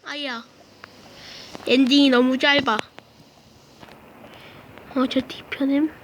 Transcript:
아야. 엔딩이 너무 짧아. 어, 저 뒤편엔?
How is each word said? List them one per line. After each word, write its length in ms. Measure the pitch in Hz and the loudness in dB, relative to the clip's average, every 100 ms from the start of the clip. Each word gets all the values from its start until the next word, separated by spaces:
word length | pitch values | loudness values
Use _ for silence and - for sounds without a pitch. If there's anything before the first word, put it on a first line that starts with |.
아야. 400 | - 294 277 233 233 - - - - - - - - - - - - | -12 -10 -8 -10 -14 -20 -20 -20 -20 -20 -20 -20 -20 -20 -20 -14 0
엔딩이 440 | 247 262 285 277 | 2 4 4 6
너무 280 | 247 254 262 | 4 2 2
짧아. 380 | 294 277 269 214 - - _ _ - _ _ - _ - - - - - - - - - - - - | 2 2 0 -4 -6 -20 _ _ -20 _ _ -20 _ -20 -20 -20 -20 -20 -20 -20 -20 -20 -20 -20 -8
어, 120 | 269 254 | -4 -2
저 100 | 269 | -2
뒤편엔? 720 | 254 - - - 277 277 302 - | -6 -16 -14 -6 -2 0 -2 -4